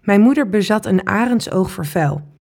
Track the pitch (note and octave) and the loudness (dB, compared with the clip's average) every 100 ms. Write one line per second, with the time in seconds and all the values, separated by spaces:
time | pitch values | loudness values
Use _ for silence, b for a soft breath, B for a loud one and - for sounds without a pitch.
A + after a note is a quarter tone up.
0 | - G3+ A3+ C#4+ A#3 G#3 G3 G#3+ G#3 F#3 | 2 4 4 4 0 -2 0 -2 0 -2
1 | F#3+ G3+ A#3+ A#3+ - F#3 F#3 - D3 F3+ | 0 -2 0 -2 -2 -2 -2 -6 -6 -2
2 | D3 D3 - _ | -2 -2 -10 _